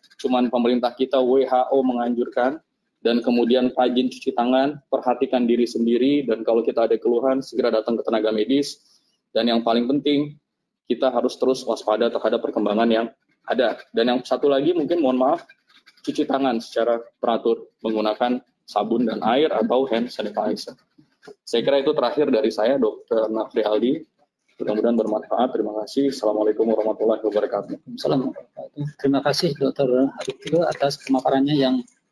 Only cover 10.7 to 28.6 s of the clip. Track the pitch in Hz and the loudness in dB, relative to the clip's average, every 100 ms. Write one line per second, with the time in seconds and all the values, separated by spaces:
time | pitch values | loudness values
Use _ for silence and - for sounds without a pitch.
10.7 | _ - 117 131 120 123 - 127 127 123 | _ -6 -2 0 0 -2 0 -2 0 -2
11.7 | 113 - 107 117 110 110 113 - 110 104 | -4 0 0 0 0 -2 -2 -2 -2 0
12.7 | 104 117 113 117 - _ _ - 117 113 | 2 2 2 -2 -8 _ _ -6 0 0
13.7 | - - - 120 127 - 127 147 139 151 | -2 -6 -2 0 0 -2 -2 2 2 0
14.7 | 175 139 170 131 127 131 165 - _ _ | 0 0 0 0 2 2 0 -4 _ _
15.7 | _ _ _ - 190 - 135 135 113 - | _ _ _ -6 -4 -2 0 0 -2 -4
16.7 | 117 113 117 - _ 117 113 117 113 - | -2 0 -2 -4 _ -2 0 0 -2 -4
17.7 | _ 110 110 107 107 123 123 - _ - | _ -4 -2 -2 0 0 -2 -6 _ -6
18.7 | 104 110 113 117 104 107 131 156 - 110 | -4 0 0 -2 -2 0 2 2 0 0
19.7 | 123 135 113 123 - 104 107 107 104 - | 0 0 -2 -2 -6 -6 -4 -4 -4 -8
20.7 | - _ _ _ _ - - - 117 127 | -18 _ _ _ _ -20 -20 -4 -2 2
21.7 | 139 139 147 120 143 131 113 113 110 113 | 2 2 0 0 0 2 2 2 2 2
22.7 | 139 107 - - 113 110 110 107 117 107 | 2 0 -2 -2 0 0 -2 -4 -2 0
23.7 | 107 117 160 - _ _ _ _ - - | 2 2 -2 -6 _ _ _ _ -8 -4
24.7 | 107 113 117 107 107 - - 127 117 107 | 0 2 2 0 -2 -2 -2 0 -2 -4
25.7 | 107 107 139 139 131 107 107 107 107 113 | -6 -6 -2 0 0 0 0 0 2 2
26.7 | 107 107 104 110 107 107 104 104 101 98 | 2 0 0 0 0 0 0 -2 -2 -6
27.7 | - - 120 - 135 127 - - - | -12 -14 -8 -2 -2 -2 -8 -14 -18